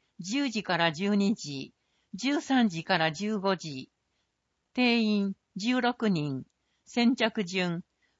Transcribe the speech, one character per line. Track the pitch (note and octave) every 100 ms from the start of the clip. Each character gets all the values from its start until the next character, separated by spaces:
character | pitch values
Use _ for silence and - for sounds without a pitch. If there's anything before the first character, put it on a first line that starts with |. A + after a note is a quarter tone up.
| _ -
十 | F3 C4 C#4
時 | G#3+
か | - E3
ら | E3
十 | D3 G3+
二 | G#3 G3
時、 | A3+ D3 C#3 C#3+ _ _ _ _
十 | F#3 C4 D4
三 | - C4 A3+
時 | E3
か | D#3+ F3+
ら | D#3+
十 | D#3 G#3 A3
五 | F#3+ F#3
時。 | D#3+ C3 - _ _ _ _ _ _ _ _
定 | - B3 A#3
員、 | G#3+ G#3 G3 F#3+ _ F#3+
十 | G#3+ B3+
六 | A#3+ B3 A3
人。 | E3+ D3 C3 - _ _ _
先 | - B3 A#3+
着 | C4 A3 A3+
順。 | F3 F#3+ F3+ E3+ - _ _